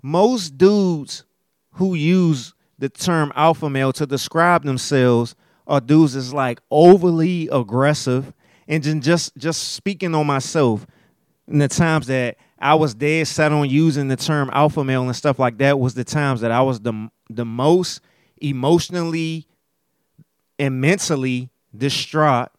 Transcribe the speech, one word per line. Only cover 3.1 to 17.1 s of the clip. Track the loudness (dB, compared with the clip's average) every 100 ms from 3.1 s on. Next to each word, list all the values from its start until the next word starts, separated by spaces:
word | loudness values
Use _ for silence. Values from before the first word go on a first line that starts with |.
| 0 0 2
alpha | 2 2 -2
male | -2 -2
to | -2 -4
describe | -4 -4 0 2 2 0
themselves | -6 -2 2 4 2 0 -8 _ _ -2
are | -2
dudes | 4 4 4 0
that's, | -8
like, | -4 -4 -6 _
overly | 6 8 8 6 0 0 -2 -2
aggressive. | -2 -2 0 2 0 -2 -2 -4 -18 _ _ -6
And | -4
then | -2 -2
just, | 0 0 -2 -8
just | -6 -6 -8
speaking | -8 -8 -6 -4 -2
on | 0
myself, | -2 -2 0 0 0 -8 _ _ _ _ _ -4
in | -2
the | 0
times | 0 0 0 -2
that | -4 -4 -8 _ _
I | 2 2
was | 2
dead | -2 -2 0 -2
set | 0 0
on | 2 2
using | 2 2 0 -4
the | -4
term | -2 -2 -2
alpha | 0 0 0
male | -2 -2
and | -2 -2
stuff | -2 0
like | -2 0
that | 0 2
was | -2
the | -4
times | -6 -4 -2 -2
that | -2
I | 0
was | 0 -2
the, | -6 -8 -12